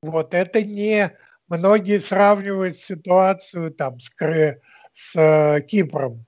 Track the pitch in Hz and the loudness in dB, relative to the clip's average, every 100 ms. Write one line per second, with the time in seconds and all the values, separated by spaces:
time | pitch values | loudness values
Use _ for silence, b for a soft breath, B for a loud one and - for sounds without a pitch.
0 | 151 160 156 180 185 226 208 202 208 214 | -4 -4 -2 -4 -2 -2 -4 -6 -2 0
1 | 196 b b b _ 170 190 214 185 208 | -2 b b b _ -2 2 2 2 -2
2 | - 190 202 208 196 196 185 156 - 175 | -2 2 4 2 -2 -4 -6 -8 -14 -14
3 | - 185 190 190 - 180 165 160 139 123 | 0 2 4 0 -8 -10 -10 -6 -8 -8
4 | - _ 156 160 156 - b b b _ | -20 _ -2 0 0 -2 b b b _
5 | - 170 156 156 151 147 147 208 160 151 | -10 2 4 4 2 0 -2 -2 -2 -4
6 | 135 117 | -6 -8